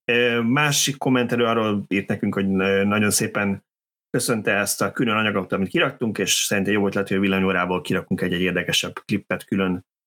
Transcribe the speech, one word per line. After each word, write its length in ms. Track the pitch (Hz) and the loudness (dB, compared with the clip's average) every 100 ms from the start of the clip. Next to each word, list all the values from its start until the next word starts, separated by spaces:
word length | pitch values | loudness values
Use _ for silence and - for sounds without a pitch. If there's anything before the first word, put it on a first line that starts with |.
| - | -2
Ö, 300 | 120 123 120 | 2 2 2
másik 560 | 117 139 147 143 - 143 | 2 2 2 0 -2 -2
kommentelő 480 | 135 127 120 120 117 | 0 2 2 0 2
arról 380 | 113 107 104 98 | 2 0 -2 -2
írt 200 | 98 - | -2 -2
nekünk, 260 | 101 104 | -2 -2
hogy, 120 | 98 98 | 0 0
ö, 380 | 95 95 98 | 2 2 2
nagyon 260 | 101 107 107 | 2 2 2
szépen 540 | - 110 107 101 98 - _ _ _ _ | 0 -2 -2 -2 -4 -10 _ _ _ _
köszönte 420 | 127 123 113 110 | -4 0 -2 0
ezt 300 | 101 101 - | 0 0 -2
a 100 | 98 | -2
külön 240 | - 117 107 | 0 0 2
anyagot, 360 | 107 98 92 | 2 0 -2
amit 160 | 98 95 | -2 0
kiraktunk, 500 | 165 147 - 117 104 | 0 0 0 -4 -2
és 160 | 90 | 0
szerinte 380 | - - 101 98 | 0 0 0 2
jó 160 | 104 98 | 2 2
ötlet, 200 | 101 98 | 0 0
hogy 100 | 95 | 0
a 20 | |
villanyórából 640 | 98 95 95 90 92 90 | 2 2 2 2 0 -2
kirakunk 400 | - 90 - 90 | -2 -4 -2 -4
egy-egy 200 | 90 87 | -2 -2
érdekesebb 580 | 92 87 85 80 - - - | 0 0 0 -2 -2 -6 -4
klippet 400 | 101 - 90 - | -4 -4 -8 -2
külön, 400 | 98 95 90 - _ | 0 0 -2 -6 _